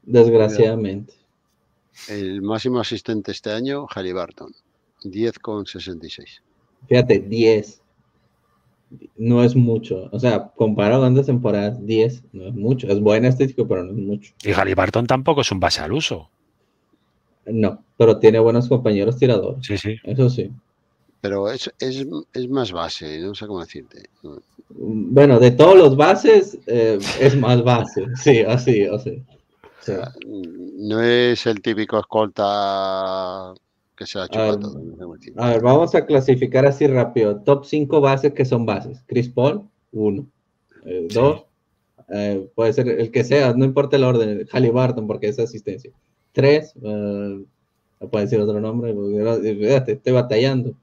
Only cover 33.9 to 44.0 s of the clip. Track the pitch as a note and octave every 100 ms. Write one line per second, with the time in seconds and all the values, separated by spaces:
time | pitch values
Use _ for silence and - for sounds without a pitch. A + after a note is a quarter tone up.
33.9 | _ G2 G2+ F#2 A2 G#2+ G#2 G2+ C#2 -
34.9 | - F2 E2 - - A#2+ A2+ B2 C#3 E3+
35.9 | E3+ D3+ D3 C3 B2+ B2 B2+ C#3 C3+ D3
36.9 | C3 A#2+ A#2+ G#2+ G2+ - C#3+ - D3+ C#3+
37.9 | D#3 C#3 C3+ C#3+ C#3+ C3 A#2+ A2+ G2+ -
38.9 | - _ B2 B2 - C3 G3+ G3+ _ _
39.9 | A2 G#2+ G2+ - _ _ _ _ _ -
40.9 | F2+ E2+ G#2+ C#3 D3+ _ _ _ _ _
41.9 | _ _ G2+ G#2 G2 F#2+ - A2+ A2 B2
42.9 | A2+ A2+ C3 A#2+ C#3 C3 A#2+ C3+ C3+ C3+
43.9 | C#3